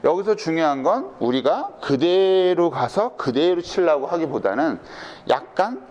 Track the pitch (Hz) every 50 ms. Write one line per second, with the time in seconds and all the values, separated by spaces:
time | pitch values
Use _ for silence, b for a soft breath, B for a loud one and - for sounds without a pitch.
0 | - 135 160 185 196 208 214 208 - 165 160 165 165 151 143 135 131 156 202 254
1 | 269 - - - 120 117 123 131 123 139 170 240 311 403 - - - - 143 127
2 | 147 175 180 190 190 190 190 190 185 180 180 165 175 170 135 139 131 117 - 190
3 | 214 247 - - - 139 117 135 156 175 180 170 170 - - - 180 165 151 143
4 | 131 147 175 175 160 143 123 110 95 101 98 123 151 160 110 85 B B B B
5 | B B B B B - 131 135 - - - - 185 220 254 247 - -